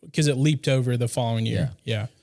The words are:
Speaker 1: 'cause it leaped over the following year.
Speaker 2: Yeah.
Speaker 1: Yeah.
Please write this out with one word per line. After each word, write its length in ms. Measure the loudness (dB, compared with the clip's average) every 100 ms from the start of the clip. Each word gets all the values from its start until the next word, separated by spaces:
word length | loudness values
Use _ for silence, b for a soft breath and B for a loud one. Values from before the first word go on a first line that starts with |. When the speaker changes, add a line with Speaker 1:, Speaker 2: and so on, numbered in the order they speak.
| -6
Speaker 1:
'cause 140 | 0 0
it 100 | 2
leaped 300 | 2 2 2
over 260 | 2 2 0
the 120 | -2
following 360 | -2 -2 0 0
year. 260 | -2 -2 -6
Speaker 2:
Yeah. 160 | -6 -4
Speaker 1:
Yeah. 60 | -6 _